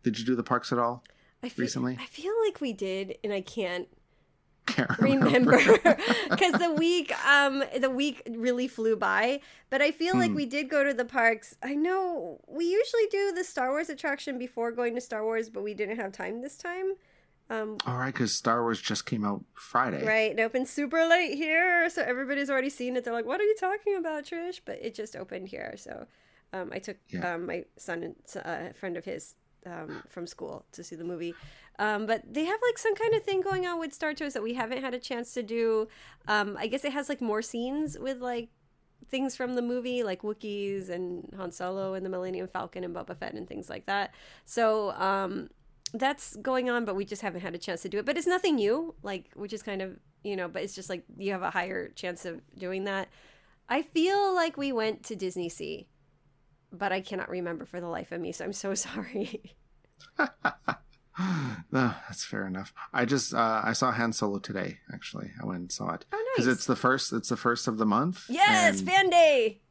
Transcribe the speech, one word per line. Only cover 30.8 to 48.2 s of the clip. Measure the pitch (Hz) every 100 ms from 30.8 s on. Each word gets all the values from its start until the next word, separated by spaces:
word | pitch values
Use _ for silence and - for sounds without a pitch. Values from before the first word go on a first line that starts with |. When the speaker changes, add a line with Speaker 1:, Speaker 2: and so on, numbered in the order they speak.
Speaker 2:
see | 170
the | 160
movie. | 165 175 170 170 - - - -
Um, | 214 208 214
but | 226 -
they | 247
have, | 320 427
like, | 494 466
some | 453
kind | 403 440
of | 440
thing | 427 381
going | 381 381 359
on | 339
with | 320
Star | - 311
Tours | 302 294
that | 262
we | 220
haven't | 240 226 254
had | 262
a | 247
chance | - 240 240
to | 247
do. | 214 233 226 220 220 - - - -
Um, | 208 202 202
I | 220
guess | 262
it | 285
has, | 277 269
like, | 277
more | 233 214
scenes | 226 233 247 285 311 -
with, | 254 254
like, | 247 240 233 _ _ _ _ _ -
things | 262 269
from | - 247
the | 247
movie, | 240 247 247 247
like | 220 185
Wookiees | 208 208 214 202 202 196 190
and | 175 180 180 - 196
Han | 185
Solo | 170 180 190 190
and | 190
the | 190
Millennium | 185 185 180 185
Falcon | - 175 180
and | 180
Boba | 170 - 175
Fett | -
and | - 185
things | - 180
like | - -
that. | 202 196 - - -
So, | - - 220 220 202
um, | - 190 196 190 202 359 _ _ _ -
that's | 220 262 294 - 214
going | 233 254 247
on, | 240
but | 226
we | 190 196
just | 202
haven't | 214 175
had | 180
a | 175
chance | - 170
to | 190
do | 202
it. |
But | 226
it's | 302